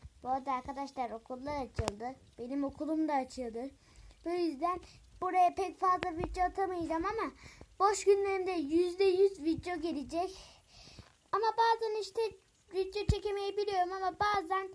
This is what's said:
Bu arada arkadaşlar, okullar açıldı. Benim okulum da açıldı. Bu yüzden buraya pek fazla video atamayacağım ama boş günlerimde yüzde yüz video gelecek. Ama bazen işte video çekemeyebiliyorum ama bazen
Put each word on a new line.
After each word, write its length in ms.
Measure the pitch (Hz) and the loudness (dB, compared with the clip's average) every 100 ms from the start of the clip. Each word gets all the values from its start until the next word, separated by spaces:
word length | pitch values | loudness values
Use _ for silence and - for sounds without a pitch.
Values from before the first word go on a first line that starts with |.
| - - | -20 -12
Bu 60 | 247 | -4
arada 220 | 262 269 | -4 -2
arkadaşlar, 580 | 254 262 262 269 269 240 | -4 -6 -8 -8 -6 -6
okullar 560 | 226 - 254 277 294 233 | -8 -10 -10 -6 -6 -4
açıldı. 500 | - 214 208 233 233 - - | -4 -4 -4 -6 -8 -14 -12
Benim 240 | 240 277 | -6 -4
okulum 440 | 277 277 302 320 311 | -4 -4 -2 0 2
da 60 | |
açıldı. 560 | 285 262 - 247 226 269 - _ - - - 330 | 0 -2 -6 -8 -8 -10 -12 _ -20 -20 -10 -4
Bu 40 | |
yüzden 500 | 349 339 262 339 359 - - - - | 0 0 0 0 -2 -6 -20 -20 -6
buraya 340 | 359 370 359 359 | 0 4 4 4
pek 240 | 370 320 | -4 0
fazla 380 | 370 359 370 330 | 2 2 0 -2
video 260 | 370 370 | -4 0
atamayacağım 640 | 359 359 381 359 311 320 370 | 0 2 0 0 -2 -2 -2
ama 260 | 440 311 - - - - - | -2 -4 -6 -18 -20 -16 2
boş 260 | 392 403 381 | 2 4 6
günlerimde 460 | 392 392 381 370 | 4 4 0 0
yüzde 520 | 349 277 330 359 359 | -2 2 2 2 4
yüz 400 | 392 370 392 339 | 4 6 4 4
video 320 | 302 320 349 349 | -2 -2 -2 -4
gelecek. 640 | 330 285 247 330 381 370 - - _ - - - - _ _ | -2 -4 -4 -2 -4 -6 -18 -20 _ -20 -20 -20 -20 _ _
Ama 140 | - 453 440 | 0 2 4
bazen 440 | 466 453 440 427 | 4 4 2 -2
işte 200 | 403 440 440 - _ _ _ | -2 0 -2 -2 _ _ _
video 320 | 359 381 403 403 | -2 -2 0 0
çekemeyebiliyorum 880 | 415 415 403 403 403 415 381 359 | 0 -2 -4 -2 -2 -2 0 0
ama 220 | 381 370 349 | -2 -4 0
bazen 500 | 415 403 349 381 381 | 0 0 0 -2 -4